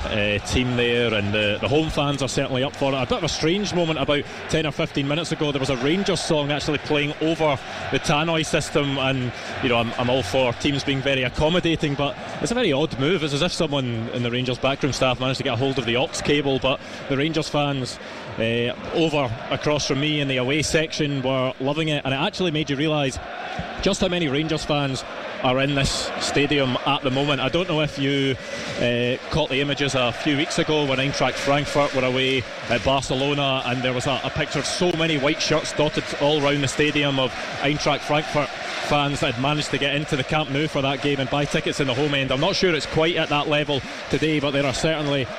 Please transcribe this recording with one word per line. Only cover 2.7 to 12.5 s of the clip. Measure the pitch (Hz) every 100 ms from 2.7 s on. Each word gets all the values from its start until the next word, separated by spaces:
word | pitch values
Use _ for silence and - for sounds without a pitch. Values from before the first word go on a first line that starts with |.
| -
for | 139
it. | 135
A | 127
bit | 240
of |
a | 160
strange | - 156 185 202
moment | 175 170 156
about | 139 143 135 - -
ten | 160 156
or |
fifteen | - 165 - 139
minutes | 147 160
ago. | 165 151
There | 139
was | 131
a | 131
Rangers | 135 180 202 175
song | - 156 143
actually | 143 - 147
playing | - 151 143 151
over | 156 165 156 135 - - -
the | 135
tannoy | - 147 165 165 156
system, | 165 - 160 143 139
and, | 131 135 123 - - -
you | 131
know, | 117
I'm, | 117 113
I'm | 123
all | 135
for | - 135 127
teams | 117 147 139
being | 139 135
very | 135 135
accommodating, | 123 - 156 175 170 156 156 143
but | 160 - - -
it's | 151